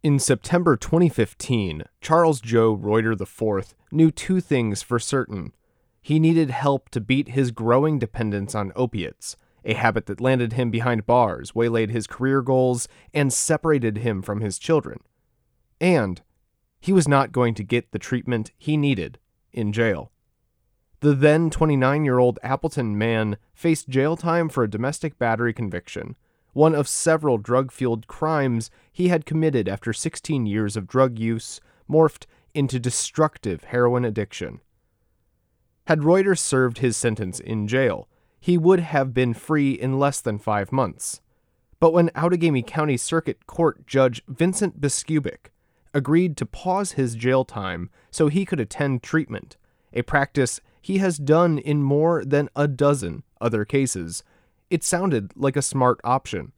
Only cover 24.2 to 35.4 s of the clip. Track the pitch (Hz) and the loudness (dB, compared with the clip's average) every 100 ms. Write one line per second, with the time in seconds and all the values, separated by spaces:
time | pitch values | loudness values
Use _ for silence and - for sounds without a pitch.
24.2 | 170 170 165 - 110 107 127 - 156 - | -2 0 0 -2 -2 -2 -6 -6 -8 -4
25.2 | 117 113 120 110 107 90 - - - 123 | -2 0 -2 -2 -6 -8 -10 -12 -12 -16
26.2 | _ _ _ - 160 151 139 - 165 160 | _ _ _ 4 4 4 -2 0 2 2
27.2 | 151 117 101 123 131 - 127 113 - - | 2 0 2 0 0 -2 -2 -2 -6 -6
28.2 | 156 156 135 117 110 _ _ - 180 170 | -2 0 0 0 -4 _ _ 0 2 2
29.2 | - 160 160 135 95 101 - 110 160 - | 0 0 2 0 -2 -4 -6 -6 -6 -8
30.2 | - 143 107 104 104 107 92 127 131 113 | -4 -2 -2 -2 -2 -4 -4 2 2 0
31.2 | 113 113 - - _ _ - 151 160 - | -4 -4 -8 -18 _ _ 0 2 2 0
32.2 | - _ _ 151 135 123 123 - - - | -20 _ _ -2 -2 0 -2 -4 -6 0
33.2 | 156 - 104 85 - 123 123 123 120 107 | 0 0 -8 -8 -4 2 2 2 -2 -4
34.2 | 101 - 76 - _ _ _ _ _ _ | -6 -8 -12 -12 _ _ _ _ _ _
35.2 | _ _ | _ _